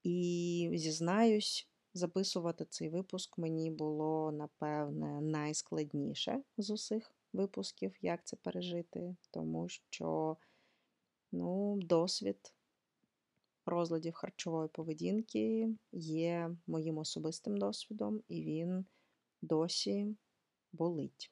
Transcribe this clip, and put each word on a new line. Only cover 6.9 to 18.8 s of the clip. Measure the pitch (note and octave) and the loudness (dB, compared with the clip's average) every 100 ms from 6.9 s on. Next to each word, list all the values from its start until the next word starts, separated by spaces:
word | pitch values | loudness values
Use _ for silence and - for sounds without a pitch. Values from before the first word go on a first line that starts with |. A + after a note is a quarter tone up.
| A3 - _ _ | -2 -4 _ _
випусків, | F#3+ G3 - G3 - G3 - | 0 0 0 -6 -4 -6 -2
як | F3 E3+ - | 0 0 -4
це | - | -6
пережити, | F3+ F3+ F3+ F3 E3 F3 F3 F3+ _ | -4 -4 -2 -4 -4 -6 -6 -8 _
тому | E3+ D#3+ D#3+ F3 | -6 -2 -2 -4
що, | - _ - E3 D#3+ D#3 D#3 - _ _ _ _ _ _ _ _ | -8 _ -6 0 0 0 -4 -12 _ _ _ _ _ _ _ _
ну, | F3 F3 F#3 G3+ G3+ | -4 0 0 0 0
досвід | E3+ E3+ F3 - G3+ G3 - _ _ _ _ _ _ _ _ _ _ _ - | 4 4 6 0 -2 -4 -10 _ _ _ _ _ _ _ _ _ _ _ -2
розладів | F3 E3+ E3 E3 | 0 2 0 -2
харчової | E3 F#3+ - F3 D#3+ D#3+ | -6 -8 -6 -2 -2 -2
поведінки | E3 D#3+ D#3 F3 G#3+ A3+ G#3+ A3 A3 A3+ A3 _ | -4 -6 -2 0 0 0 0 2 2 0 -2 _
є | F3+ D#3+ D#3+ E3 E3+ E3+ E3+ - | -8 -2 0 2 0 -2 -6 -4
моїм | D#3+ D#3+ D#3 | -2 0 -2
особистим | D#3 D#3+ D#3+ E3+ - G3+ | -4 -4 -4 -4 -2 0
досвідом, | G3+ G#3 - G#3+ G#3 G#3+ - | 0 -2 -8 -4 -2 -4 -4
і | E3+ | -4
він | D#3 D#3 E3+ F#3 | -2 -2 0 -2